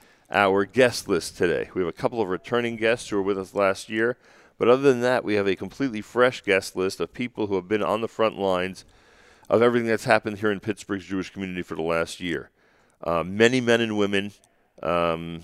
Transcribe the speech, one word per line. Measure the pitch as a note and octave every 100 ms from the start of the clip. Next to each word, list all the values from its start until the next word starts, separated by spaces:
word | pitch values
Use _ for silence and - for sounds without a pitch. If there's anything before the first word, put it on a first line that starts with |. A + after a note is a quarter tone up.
| _ _ -
our | G2 G2 G2
guest | G2 B2 B2 - -
list | F2 - -
today. | A2 C2+ A1+
We | F#2+
have | E2+
a |
couple | - B2 A#2
of | F#2
returning | F#2 - A#2+ A#2+ A2+
guests | A2 A#2+ -
who | G#2
were |
with | F#2+ G2
us | F#2
last | G2+ G2 G2 -
year, | A2 A#2 B2+ _ - - -
but | G#2+
other | C3
than | C#3 A#2+
that, | B2 B2+
we | F#2+
have | G#2 G2
a | F#2
completely | F#2+ - C#3 G#2+
fresh | - A#2+ B2+ -
guest | - F#2+ - F#2
list | F#2+ -
of | E2+
people | - B2 - G#2
who | F#2+
have | F2+
been | G#2+
on | F#2 G#2+
the | A2+
front | - A2 E2
lines | G2 F2+ F#2 F2+ - _ _ _ - _ -
of | A2
everything | A#2+ A#2+ A#2
that's | A2
happened | B2+ A2+ A2 G2
here | G#2+
in | G2
Pittsburgh's | A2 G2 - G2+
Jewish | F2 F#2+ F2
community | G2 F#2+ F2+
for | E2+
the | E2
last | E2 E2 E2 -
year. | F2 D2 - _ _ _ _ -
Uh, | - E2+
many | E2+ G2+ A#2 C3
men | A#2 A#2
and | A2+ G#2
women, | G2+ G2+ G#2 - _ _ _ -
um, | - F2 E2+ E2 E2+ E2+